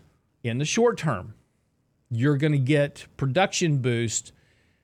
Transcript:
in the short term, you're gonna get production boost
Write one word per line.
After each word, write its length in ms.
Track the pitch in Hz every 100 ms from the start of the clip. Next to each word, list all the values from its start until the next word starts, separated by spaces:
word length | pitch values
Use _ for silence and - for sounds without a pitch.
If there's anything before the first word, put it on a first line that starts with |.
| _ _ _ _
in 140 | 117 120
the 80 |
short 320 | 151 226 240 196
term, 380 | 156 98 92 - _ _ _ _ _ _ -
you're 280 | 113 143 143
gonna 180 | 151 143
get 500 | 127 147 143 - - -
production 600 | 139 131 190 - 170 139
boost 500 | 123 117 117 - - - _ _ _ _